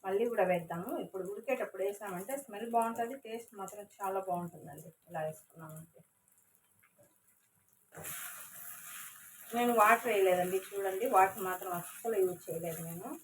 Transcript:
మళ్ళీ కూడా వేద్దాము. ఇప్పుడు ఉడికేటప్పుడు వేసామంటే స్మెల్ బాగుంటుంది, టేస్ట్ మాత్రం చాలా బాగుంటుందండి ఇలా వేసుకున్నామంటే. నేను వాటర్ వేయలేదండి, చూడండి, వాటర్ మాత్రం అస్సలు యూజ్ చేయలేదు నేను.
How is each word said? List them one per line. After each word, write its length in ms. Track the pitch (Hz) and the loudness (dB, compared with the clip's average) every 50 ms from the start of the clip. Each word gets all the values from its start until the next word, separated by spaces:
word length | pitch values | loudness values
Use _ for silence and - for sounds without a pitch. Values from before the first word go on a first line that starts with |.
| - | -2
మళ్ళీ 180 | 190 190 202 233 240 | 0 2 2 2 2
కూడా 140 | 226 208 180 185 | 4 4 4 4
వేద్దాము. 400 | 180 170 170 - 170 170 185 240 330 302 190 | 4 2 0 -2 -6 -4 -4 -2 -4 -4 -4
ఇప్పుడు 200 | - - 381 - 190 | -6 -6 -6 -6 -6
ఉడికేటప్పుడు 520 | 208 226 226 262 254 240 214 202 - 190 190 | -6 -8 -2 -2 -2 -2 -2 -6 -2 -2 -2
వేసామంటే 460 | 202 202 - 214 202 185 175 190 - 269 285 277 | -2 -2 -4 -8 -6 -6 -6 -4 -4 -4 -6 -6
స్మెల్ 260 | - 202 202 233 233 233 | -10 -8 -8 -6 2 2
బాగుంటుంది, 400 | 233 226 226 233 233 233 233 269 277 _ | 4 4 4 0 -2 -4 -4 -4 -10 _
టేస్ట్ 260 | 220 226 233 226 - - 202 | -8 -10 -10 -10 -12 -10 -10
మాత్రం 240 | 190 185 - 208 202 - - | -8 -8 -8 -12 -14 -16 -10
చాలా 220 | - 196 190 190 190 190 | -6 -4 -2 -2 -2 -2
బాగుంటుందండి 640 | 190 175 175 175 170 165 156 - 160 151 151 156 170 - _ _ - | -2 -2 -2 -2 -6 -8 -12 -14 -14 -14 -14 -14 -18 -20 _ _ -10
ఇలా 120 | 170 165 156 | -6 -4 -4
వేసుకున్నామంటే. 720 | 156 156 - - _ - 165 160 160 156 160 160 - _ - - _ _ _ _ _ _ _ _ _ _ _ _ _ _ _ _ _ _ _ - _ _ _ _ _ _ _ _ _ _ _ _ _ _ _ _ _ - - - - - - - - - - - - - - - - - - - - - - - - - - - - - - - - 226 | -4 -6 -8 -18 _ -18 -16 -16 -14 -14 -14 -16 -16 _ -20 -20 _ _ _ _ _ _ _ _ _ _ _ _ _ _ _ _ _ _ _ -20 _ _ _ _ _ _ _ _ _ _ _ _ _ _ _ _ _ -18 -14 -10 -10 -8 -8 -10 -10 -10 -12 -14 -16 -16 -16 -14 -14 -14 -14 -14 -14 -12 -12 -14 -14 -16 -18 -18 -18 -18 -18 -14 -4 -2
నేను 180 | 233 240 240 240 226 | 2 4 4 8 8
వాటర్ 300 | 208 214 233 233 247 240 | 10 10 10 8 6 2
వేయలేదండి, 460 | 214 202 190 185 180 180 175 180 190 190 - | 4 6 6 6 6 6 4 2 0 -2 -2
చూడండి, 380 | - 202 202 196 190 190 190 226 - 214 | -4 -6 -2 -2 -2 0 0 0 6 8
వాటర్ 280 | 190 190 190 - 220 190 185 | 8 8 8 4 -2 -4 -4
మాత్రం 220 | 180 180 190 185 175 170 | -4 -4 -6 -4 -4 -4
అస్సలు 380 | 170 - - - - 233 226 196 185 | -6 -8 -14 -6 -2 0 2 4 4
యూజ్ 180 | 180 175 156 - | 2 2 -4 -6
చేయలేదు 360 | - 165 165 165 170 165 165 165 | -6 -6 -4 -4 -4 -4 -6 -8
నేను. 200 | 165 165 175 202 254 330 339 | -8 -8 -8 -8 -8 -8 -10